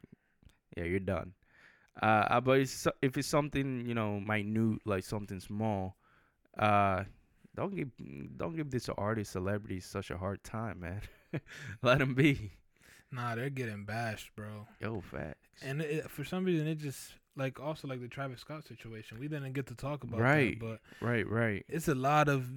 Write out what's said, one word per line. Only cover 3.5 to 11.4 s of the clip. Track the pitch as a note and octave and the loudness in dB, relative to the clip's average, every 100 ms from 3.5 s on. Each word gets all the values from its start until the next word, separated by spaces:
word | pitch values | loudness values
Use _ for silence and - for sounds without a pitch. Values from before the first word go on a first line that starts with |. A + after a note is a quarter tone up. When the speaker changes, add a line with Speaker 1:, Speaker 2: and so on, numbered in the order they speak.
| C#3 C#3 B2+ A#2+ | 0 0 -2 -2
Speaker 1:
you | |
know, | A#2 G#2+ G#2 | 0 0 0
minute, | G2 G#2+ G#2 A2 A2+ G#2+ | 0 0 2 4 4 2
like, | - F#2+ | 0 -2
something | - A2 G2+ G2 | 0 -6 -6 -10
small, | - G#2 A2 G2+ F#2+ - _ _ _ _ _ - | -8 -2 0 0 -2 -8 _ _ _ _ _ 0
uh, | G#2+ G#2 G2 F#2 G2 - _ _ - | 4 6 4 2 -2 -10 _ _ -14
don't | - D#3 | -6 -4
give, | F#3+ C#3+ - - C#2 C#2 C3 | -4 -6 -8 -12 -10 -10 -6
don't | F3 | -6
give | D#3+ D3 | -4 -2
this | B2+ - - | -4 -4 -2
artist, | G2+ A2+ G2+ | 0 0 -2
celebrity | F#2+ F#2 G#2 A2 F#2+ | -2 -2 -2 -4 -8
such | - G2 F#2+ | -6 -6 -6
a | E2 | -4
hard | F#2 G2 | -4 -4
time, | - - A2+ F2+ | -8 -8 -6 -6
man. | E2+ F#2+ - - _ | -6 -6 -8 -14 _
<laughs> | D3+ | -8